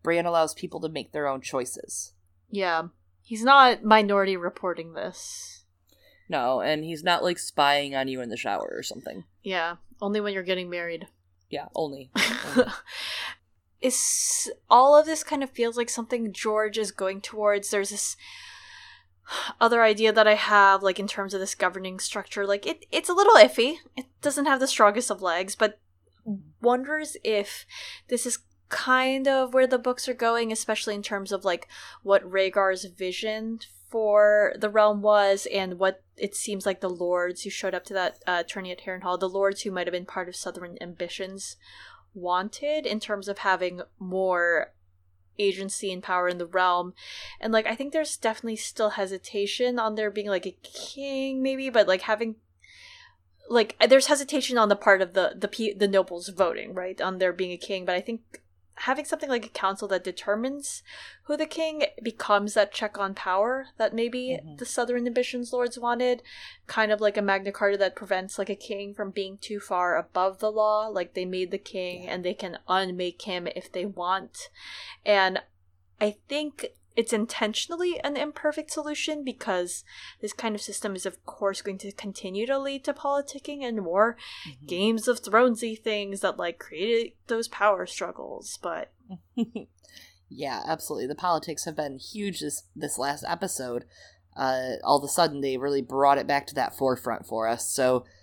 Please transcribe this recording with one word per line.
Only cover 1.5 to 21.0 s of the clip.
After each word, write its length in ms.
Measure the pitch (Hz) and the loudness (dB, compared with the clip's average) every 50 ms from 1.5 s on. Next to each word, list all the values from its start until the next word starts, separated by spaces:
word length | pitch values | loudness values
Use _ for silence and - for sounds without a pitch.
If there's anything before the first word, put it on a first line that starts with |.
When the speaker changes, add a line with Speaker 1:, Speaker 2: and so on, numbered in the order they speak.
| - 131 123 - - - - - - - - - _ _ _ _ _ _ _ - | -4 -4 -4 -4 -8 -12 -12 -12 -10 -12 -12 -14 _ _ _ _ _ _ _ -10
Speaker 2:
Yeah. 360 | 214 196 190 180 165 160 165 175 _ _ _ _ _ _ | -4 -2 -2 0 0 -2 -2 -6 _ _ _ _ _ _
He's 200 | _ - 226 214 | _ -10 -6 0
not 400 | 226 262 277 277 262 254 220 - | 2 6 8 8 8 6 4 2
Minority 540 | 220 214 220 220 208 202 202 202 196 196 190 | 4 6 6 6 6 4 2 2 2 0 -2
Reporting 560 | 175 170 180 175 - - 180 165 165 165 165 | -4 -4 -8 -8 -6 -6 -6 -6 -6 -10 -12
this. 720 | 160 - - 180 180 - - - - - - - - - _ _ _ _ _ _ _ _ _ _ _ _ _ - | -10 -8 -8 -8 -10 -12 -16 -14 -14 -14 -16 -16 -18 -20 _ _ _ _ _ _ _ _ _ _ _ _ _ -4
Speaker 1:
No, 320 | 165 139 120 127 131 117 | -2 0 2 2 2 2
and 240 | 92 143 156 151 156 | 2 0 0 -2 -2
he's 180 | 165 165 147 | -6 -8 -4
not, 220 | 165 180 175 - - | 0 2 2 2 2
like, 140 | 180 175 - | 0 -2 -2
spying 560 | - - - - 143 143 143 143 143 139 139 | -6 -4 2 4 4 6 6 4 2 -2 -2
on 100 | 135 131 | -2 -2
you 140 | 131 127 127 | -2 -4 -6
in 80 | 123 117 | -6 -6
the 80 | 117 | -6
shower 360 | 120 - 110 101 82 53 - | -4 -2 -2 -2 -2 -4 -4
or 120 | - - 131 | -8 -8 -8
something. 400 | - - - - - - 185 165 _ _ _ | -8 -10 -10 -12 -12 -12 -12 -16 _ _ _
Speaker 2:
Yeah, 340 | - 196 190 175 165 170 175 - - - - - | -8 -4 -2 -2 -2 -2 -6 -10 -16 -20 -10 -6
only 200 | 208 202 208 214 | -4 -2 0 0
when 120 | 202 208 | -2 -2
you're 120 | 196 190 180 | -4 -4 -2
getting 260 | 185 185 180 180 175 | -2 -2 -2 -2 -6
married. 380 | 175 175 170 170 170 160 185 - _ _ _ _ _ _ _ - | -6 -6 -6 -6 -8 -10 -12 -16 _ _ _ _ _ _ _ -10
Speaker 1:
Yeah, 160 | 156 143 151 - - | -8 -8 -8 -6 -4
only. 380 | - 160 143 139 139 127 - | -4 -4 -4 -6 -12 -14 -8
Speaker 2:
<laughs> 440 | - - - - 226 - - - - | -2 -2 -2 0 -2 -4 -6 0 2
Speaker 1:
Only. 120 | 254 240 - - - - - - - - - - - - - - _ _ _ _ _ _ _ _ - | 2 2 2 0 -12 -14 -14 -12 -10 -8 -8 -8 -8 -8 -10 -12 _ _ _ _ _ _ _ _ -2
Speaker 2:
Is 680 | - 254 240 - - - - - - - - - - - - _ _ - | -2 0 0 0 0 0 0 0 0 -2 -2 -2 -4 -6 -8 _ _ 6
all 240 | - 247 262 277 294 | 8 8 10 10 10
of 100 | 302 311 | 8 8
this 180 | 320 320 311 - | 6 -2 -4 -4
kind 180 | - 302 277 | -4 -2 -2
of 80 | 269 262 | -4 -4
feels 260 | - - 233 233 226 | -2 -2 -2 0 0
like 140 | 240 233 233 | -2 -4 -4
something 420 | - 247 226 - 254 233 226 208 | -4 -6 -4 -4 -4 -2 -2 -4
George 460 | 180 - - 220 214 214 214 214 208 220 | -6 -4 -2 0 2 2 0 0 0 -2
is 140 | 214 190 | -4 -4
going 280 | - - 190 190 196 202 | -4 -4 -4 -4 -4 -4
towards. 500 | - - 220 214 208 208 202 202 202 - | -10 -10 -4 2 2 4 4 2 0 0
There's 200 | 214 202 196 202 | 0 0 0 -2
this 260 | 208 202 - - - - - - - - - - - - - - - - - - - - _ _ _ _ - - - - - - - - | -4 -4 -4 -6 -6 -8 -16 -18 -18 -18 -18 -18 -20 -20 -20 -20 -20 -20 -20 -20 -20 -20 _ _ _ _ -14 -10 -8 -8 -8 -6 2 4
other 220 | 226 226 240 233 | 4 6 6 6
idea 300 | 226 220 214 202 226 220 | 6 6 6 6 4 4
that 160 | 208 220 214 214 | 6 8 8 8
I 60 | 214 | 8
have, 500 | 208 - - 208 202 196 196 196 190 196 | 6 4 6 8 8 10 10 8 6 4
like, 160 | 190 180 208 | 2 0 0